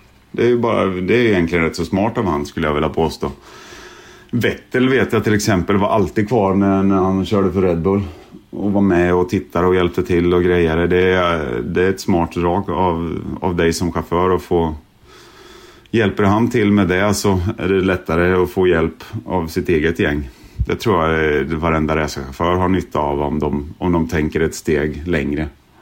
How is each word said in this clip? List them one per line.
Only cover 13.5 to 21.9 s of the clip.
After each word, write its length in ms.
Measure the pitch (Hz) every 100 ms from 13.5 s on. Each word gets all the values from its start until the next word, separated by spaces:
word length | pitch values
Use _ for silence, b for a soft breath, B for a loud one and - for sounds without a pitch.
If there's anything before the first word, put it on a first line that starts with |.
| 87
dig 160 | 85
som 200 | 82 87
chaufför 380 | 82 73 85 92
att 80 | 90
få... 320 | - 87 80 76 - _ B B B B B B B B B
Hjälper 320 | 117 101 -
han 260 | 101 107 120
till 220 | 123 101
med 160 | 101 87
det, 260 | 90 104
så 260 | 101 101 90 87 -
är 100 | 90
det 120 | 95
lättare 540 | 92 87 - 82 90 92
att 80 | 87
få 160 | 95 92
hjälp 360 | 82 80 - - 110 -
av 200 | 92 82
sitt 220 | 92 87
eget 300 | 82 80 82
gäng. 320 | 76 73 69 B B B -
Det 100 | -
tror 280 | 117 87
jag 200 | 80 80
är, 200 | 78 71
varenda 520 | 71 80 82 80 78